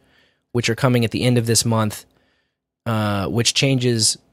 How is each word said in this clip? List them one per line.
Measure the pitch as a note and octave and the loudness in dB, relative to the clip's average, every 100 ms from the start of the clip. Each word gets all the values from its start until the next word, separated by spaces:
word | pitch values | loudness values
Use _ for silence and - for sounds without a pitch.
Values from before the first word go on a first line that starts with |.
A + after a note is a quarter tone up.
| _ _ _ _ _ | _ _ _ _ _
which | A#2+ A#2 | -4 -2
are | A2+ | 0
coming | C3 B2 | 2 2
at | A2+ | 0
the | D#2+ | 0
end | B2 A#2+ | 2 2
of | A#2 | 2
this | A2 | 0
month, | A#2 A2+ G#2+ - - _ _ _ _ _ _ _ A#2 | 2 0 -2 -4 -18 _ _ _ _ _ _ _ -6
uh, | A2 G#2 G2+ D#2+ | -2 -2 -2 -2
which | G#2+ A2+ | -2 -2
changes | - C#3 C3+ B2 A2+ A2 - _ | 0 0 2 2 0 0 -4 _